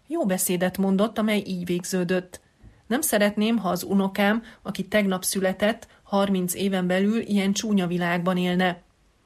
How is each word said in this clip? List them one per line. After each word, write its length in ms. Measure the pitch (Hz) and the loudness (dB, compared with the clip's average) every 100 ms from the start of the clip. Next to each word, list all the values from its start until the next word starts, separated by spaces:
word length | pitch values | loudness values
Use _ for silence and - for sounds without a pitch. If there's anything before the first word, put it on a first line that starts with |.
| - | -6
jó 180 | 330 240 | -2 0
beszédet 520 | 185 - 180 185 180 | 0 0 0 0 0
mondott, 400 | 190 190 220 220 | 2 2 2 0
amely 260 | 214 208 208 | 0 0 -2
így 200 | 185 175 | -6 -4
végződött. 760 | 175 180 185 180 185 180 - _ _ - - - | -4 -2 -2 0 -2 -4 -12 _ _ -20 -20 -4
„Nem 140 | 247 | -2
szeretném, 560 | 311 214 202 208 214 233 | 0 2 2 2 0 0
ha 120 | 185 | 0
az 140 | 180 | -4
unokám, 600 | - 196 190 190 202 226 - - | 0 0 2 2 2 2 -4 -12
aki 260 | - - 185 | -10 -8 -2
tegnap 360 | 214 202 185 | 0 2 0
született, 640 | - 202 185 190 208 240 - - | -2 -2 -2 0 -2 -2 -10 -20
harminc 500 | - 202 196 190 180 | -2 0 2 2 -2
éven 340 | - 196 190 180 | -2 -2 0 0
belül 320 | 185 202 226 | 2 2 0
ilyen 340 | - 202 196 | 0 0 2
csúnya 340 | 202 226 202 175 | 0 0 0 0
világban 500 | 175 175 175 175 180 | 0 0 0 0 0
élne.” 440 | 180 180 180 175 - _ _ _ | 0 2 0 0 -10 _ _ _